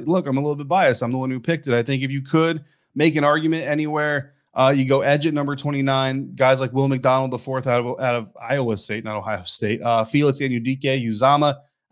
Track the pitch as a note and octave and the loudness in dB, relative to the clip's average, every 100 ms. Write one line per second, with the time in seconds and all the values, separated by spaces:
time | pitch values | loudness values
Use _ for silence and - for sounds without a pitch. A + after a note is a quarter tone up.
0 | D3 F#3 D3+ C3+ D3 C#3+ C#3 F#3 D#3 A#2+ | 0 0 0 -2 -2 -4 -2 2 4 2
1 | A#2+ C3 C3 C3 A#2 E3 C#3 A#2+ A#2 C3+ | -2 -2 -4 -4 -4 -4 0 0 0 -2
2 | C3+ C#3 C3+ D#3+ E3 D#3+ - _ _ C3+ | -2 -6 0 2 2 0 -8 _ _ 2
3 | D#3+ D#3 D3 D3+ D#3+ D#3+ C#3 D3+ D3+ D3+ | 2 4 2 2 0 -2 -2 -2 -2 -2
4 | D3+ C#3+ C3+ _ _ - C3 C#3+ C3 C3+ | 0 -2 -6 _ _ 2 2 4 2 2
5 | C#3 D3 D#3 D3 C#3 C#3 D3 C#3 C3+ C3+ | 4 2 0 0 -2 -4 -4 -2 0 0
6 | C3 C3+ C#3 - C3 C3 C3 B2+ C3+ C3 | 0 -4 -6 2 2 4 0 0 0 2
7 | B2+ C3 C3 B2+ - C3 B2 B2 A#2+ - | 2 2 0 -4 -6 -4 0 0 -2 -4
8 | B2+ A#2+ G#2 - A#2 C#3 A#2+ G#2 - G#2+ | -2 -2 -6 -12 -4 -2 -2 -2 -4 -4
9 | A2+ G#2+ G#2 G2+ F#2 - G#2 A2 A#2 A#2 | -6 -8 -6 -6 -2 -2 -2 -2 0 0
10 | A2 C#3+ D3 C#3 C3+ B2 A#2+ C3+ C#3 C3+ | 2 2 2 0 -2 -2 -4 -4 -2 -2
11 | A#2 G#2+ C3 D3 D3 C#3 _ _ _ | -2 2 4 4 2 -2 _ _ _